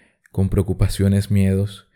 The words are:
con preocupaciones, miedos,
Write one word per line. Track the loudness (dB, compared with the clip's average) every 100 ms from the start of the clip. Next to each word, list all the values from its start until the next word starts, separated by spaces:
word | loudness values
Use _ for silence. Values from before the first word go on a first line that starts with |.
| _ _ _
con | -2 0
preocupaciones, | 0 -2 0 0 2 0 0 0
miedos, | 0 2 0 -2 -8 _